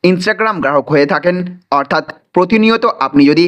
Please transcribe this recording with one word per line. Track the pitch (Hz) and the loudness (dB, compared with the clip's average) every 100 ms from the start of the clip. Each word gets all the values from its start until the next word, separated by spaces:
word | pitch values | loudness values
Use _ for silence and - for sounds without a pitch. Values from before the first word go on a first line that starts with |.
| 180 | 2
Instagram | 180 180 214 220 190 | 0 -2 -2 -4 -2
গ্রাহক | 135 147 131 | -2 -2 0
হয়ে | 147 143 | 0 2
থাকেন, | 151 175 180 180 180 _ | 0 -2 -2 -6 -12 _
অর্থাৎ | 143 139 160 156 - _ | -4 -2 -4 -4 -20 _
প্রতিনিয়ত | - 180 220 220 226 233 - 135 | -2 2 2 2 2 -2 -2 -2
আপনি | 143 143 | 2 4
যদি | 156 | 2